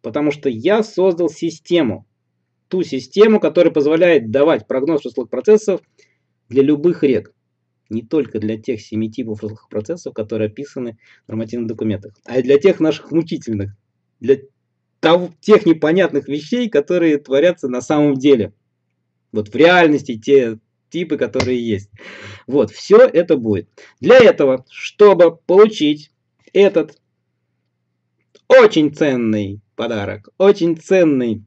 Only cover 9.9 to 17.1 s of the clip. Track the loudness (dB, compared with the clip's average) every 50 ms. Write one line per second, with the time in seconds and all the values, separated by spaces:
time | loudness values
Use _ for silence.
9.9 | -12 -12 -12 -14 -12 -12 -10 -8 -6 -6 -6 -8 -8 -12 -18 -14 -12 -12 -12 -12
10.9 | -14 _ _ _ _ _ _ -12 -10 -10 -10 -8 -10 -10 -8 -10 -8 -6 -6 -6
11.9 | -6 -6 -10 -18 _ _ _ -6 -6 -4 0 2 0 2 2 0 0 0 -2 -4
12.9 | -4 -6 -10 -6 -6 -6 -4 -4 -10 -12 -8 -8 -8 -8 -8 -10 -12 _ _ _
13.9 | _ _ _ _ _ _ -2 -2 -2 -2 -2 _ _ _ _ _ _ _ _ _
14.9 | _ _ 2 2 2 2 0 -6 -12 _ _ 4 4 4 4 2 0 2 0 0
15.9 | 0 0 0 0 -2 -6 -6 -6 -10 -10 -6 -6 -4 -4 -4 -2 -2 -2 -2 0
16.9 | -2 0 0 0